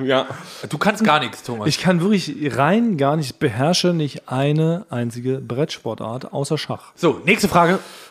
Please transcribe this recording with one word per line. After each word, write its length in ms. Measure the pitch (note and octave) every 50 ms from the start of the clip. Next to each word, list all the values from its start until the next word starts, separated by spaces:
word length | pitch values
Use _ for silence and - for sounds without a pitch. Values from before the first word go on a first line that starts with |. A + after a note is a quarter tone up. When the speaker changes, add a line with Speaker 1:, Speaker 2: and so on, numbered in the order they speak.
| C3+
Speaker 1:
Ja. 220 | C3 C3 C3 C3 - - - - - - - - -
Speaker 2:
Du 100 | D#3 C#3+
kannst 240 | - G3+ G#3+ G#3+
gar 160 | A3 D#3 D3+ D3+
nichts, 240 | C3 A2 - -
Thomas. 240 | - - A#2+ A2 G#2+
Speaker 3:
Ich 120 | B2 B2 -
kann 220 | - F3+ F#3 E3
wirklich 320 | E3+ G#3 G#3+ F#3 C#3+ D3+ C#3 G2+ D3 C3+ A2+
rein 400 | A#2+ C#3 D#3 G3 A3+ A#3+ A#3 F#3+
gar 200 | C#3+ C#3 C#3 D3+
nicht, 240 | E3 D3 B2+ - _
beherrsche 520 | D#3+ C3 G2+ A#2+ C3+ E3 F3+ - - F3+
nicht 360 | F3 D#3+ D3+ C3+ - - - -
eine 580 | B2+ C3 C#3 D3 D3+ D#3 D#3+ D#3+ E3+ F3+ - -
einzige 480 | C3 A#2+ A#2+ A#2 A2+ A#2+ A#2+ C3 C3 C3+
Brettsportart 920 | B2+ A#2 A#2+ B2+ D#3+ E3 - - - A#2+ G#2+ - - A2 A#2 C3 - -
außer 260 | - C3+ C#3+ - D#3+ C#3+
Schach. 340 | - - A#2+ - - - -
Speaker 2:
So, 260 | - E3+ D#3+ - - A2+
nächste 220 | E3 G#3+ G3+ G#3+ -
Frage. 320 | - F3 E3+ E3 F#3+ - - - - - - -